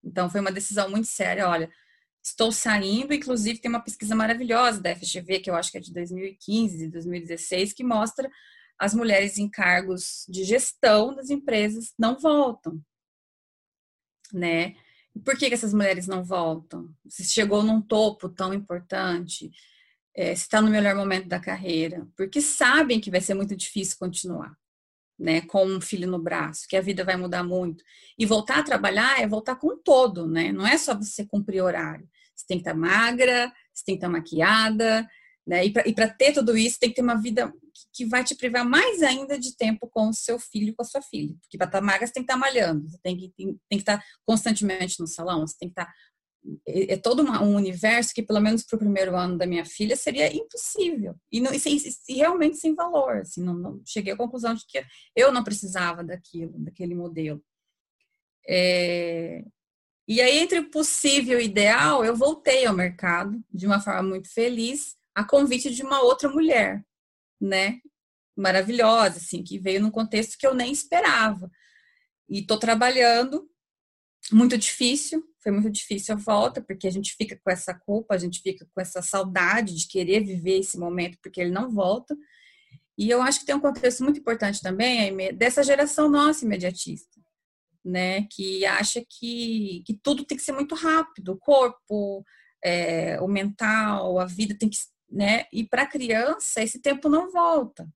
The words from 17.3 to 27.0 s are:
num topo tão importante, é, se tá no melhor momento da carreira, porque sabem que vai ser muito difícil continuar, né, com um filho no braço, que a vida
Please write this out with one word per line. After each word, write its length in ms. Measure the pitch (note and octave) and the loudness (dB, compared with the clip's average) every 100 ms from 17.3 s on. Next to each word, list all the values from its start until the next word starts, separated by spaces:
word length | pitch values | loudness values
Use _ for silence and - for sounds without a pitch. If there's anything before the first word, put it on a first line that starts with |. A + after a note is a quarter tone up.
| - G#3 G#3 | 0 2 2
num 180 | G#3+ A3 | 4 2
topo 480 | G#3 G#3+ G#3+ G#3 F#3 | 2 2 2 0 -12
tão 240 | F3+ F#3+ | -6 -4
importante, 1000 | G3 G3+ F3 F3 F#3+ F#3 F3 F3 - D#3+ _ _ _ _ _ _ | -4 -6 -10 -6 -4 -2 -4 -6 -12 -14 _ _ _ _ _ _
é, 200 | - F3 | -6 -4
se 140 | F3+ - | -4 0
tá 120 | G#3+ | 4
no 80 | G#3+ | 4
melhor 260 | G#3+ G3+ G3 | 4 2 0
momento 320 | G3 F#3 F#3 | -2 -4 -4
da 100 | F3+ | -6
carreira, 680 | F#3 F3+ F#3 D#3+ E3 E3+ - - | -6 -8 -4 -2 -2 -6 -14 -8
porque 240 | F#3+ D4 | -4 -2
sabem 600 | C#4+ - B3+ C#4+ D4 A3+ | -2 2 4 6 4 2
que 120 | G#3 | 0
vai 80 | F3+ | -2
ser 140 | F#3 | 0
muito 200 | G3 G3+ | -2 -4
difícil 420 | F#3+ - G#3 F#3+ - | -6 -6 -6 -6 -6
continuar, 560 | F#3 F3+ F#3 E3+ D#3 D#3 _ _ _ _ _ _ | -8 -8 -8 -10 -12 -18 _ _ _ _ _ _
né, 260 | D#3+ D#3+ | -2 -2
com 220 | E3 G3 | 0 2
um 160 | F#3+ F#3+ | 2 0
filho 300 | F#3 G3 F3+ | -4 -6 -4
no 80 | F3+ | -4
braço, 480 | E3 F3 D#3 D#3+ - | -4 -4 -4 -8 -2
que 80 | F#3+ | -2
a 40 | |
vida 240 | F#3 F#3 | 0 -4